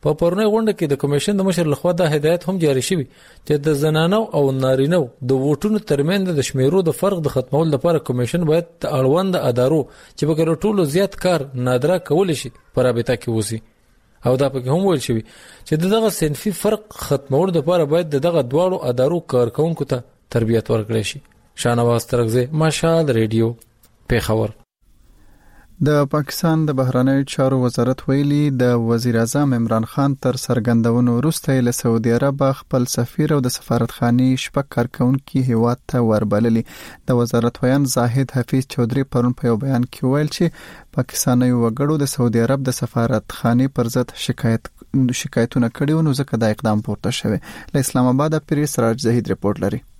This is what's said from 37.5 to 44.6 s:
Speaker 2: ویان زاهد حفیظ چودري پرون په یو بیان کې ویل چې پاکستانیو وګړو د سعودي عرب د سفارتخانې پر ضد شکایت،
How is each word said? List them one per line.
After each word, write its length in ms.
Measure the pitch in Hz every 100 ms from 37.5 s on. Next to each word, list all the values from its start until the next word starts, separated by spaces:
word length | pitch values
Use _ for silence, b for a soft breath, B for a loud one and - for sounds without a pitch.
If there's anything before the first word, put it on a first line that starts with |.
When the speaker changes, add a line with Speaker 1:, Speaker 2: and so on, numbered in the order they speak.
| -
Speaker 2:
ویان 240 | 123 135 139 127
زاهد 380 | 117 123 131 127
حفیظ 340 | 120 135 131 -
چودري 300 | 120 131 135
پرون 240 | 127 120 123
په 80 | 120
یو 80 | 117 139
بیان 200 | 131 123
کې 100 | - 127
ویل 200 | 139 151 -
چې 80 | 170 B B B B -
پاکستانیو 600 | 123 - - 123 127 123
وګړو 380 | 117 113 147 156
د 120 | 143 -
سعودي 280 | 120 113 117
عرب 200 | 135 131
د 80 | 123
سفارتخانې 960 | 120 - 117 113 - - 117 120 135 -
پر 180 | 117 127
ضد 200 | 123 - -
شکایت، 480 | 127 117 113